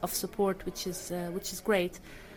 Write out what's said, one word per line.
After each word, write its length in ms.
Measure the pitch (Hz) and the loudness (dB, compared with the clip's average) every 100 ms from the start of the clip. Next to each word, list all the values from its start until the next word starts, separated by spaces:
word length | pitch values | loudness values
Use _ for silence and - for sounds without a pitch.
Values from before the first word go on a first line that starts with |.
of 100 | 180 | 0
support, 500 | - 180 - 196 185 175 | 0 -2 4 4 4 -2
which 180 | - 185 | -4 -4
is, 260 | 170 - | -4 -4
uh, 200 | 175 175 | -2 -2
which 180 | 180 - | -4 -4
is 100 | 185 | -4
great. 380 | - 202 175 - - - - | 4 6 4 0 -14 -14 -14